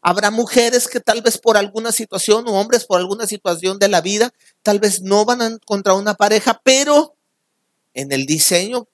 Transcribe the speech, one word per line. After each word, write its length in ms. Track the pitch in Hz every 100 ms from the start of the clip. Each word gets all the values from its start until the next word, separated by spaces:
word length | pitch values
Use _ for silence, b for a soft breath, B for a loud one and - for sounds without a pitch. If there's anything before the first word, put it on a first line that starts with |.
Habrá 300 | 170 180 208
mujeres 560 | 220 233 254 233 247 -
que 140 | 240
tal 200 | - 220
vez 160 | 226 220
por 200 | 233 214
alguna 340 | 202 202 226
situación, 560 | 226 220 185 - 214 240
o 60 |
hombres 320 | 196 214 240 -
por 120 | 185
alguna 300 | 180 202 220
situación 500 | 208 190 170 185 196
de 120 | 202
la 100 | 185
vida, 340 | 165 208 240 b b b
tal 160 | - 202
vez 220 | 208 202
no 240 | 185 202 214
van 160 | 247
a 60 | 226
encontrar 500 | 226 _ 202 196 190
una 160 | 208
pareja, 480 | 202 202 214 226 226
pero 500 | - 262 285 294 - _ _ _ _ _ _ _ _
en 200 | 127 139
el 120 | 139 135
diseño 640 | 156 - 175 196 247 226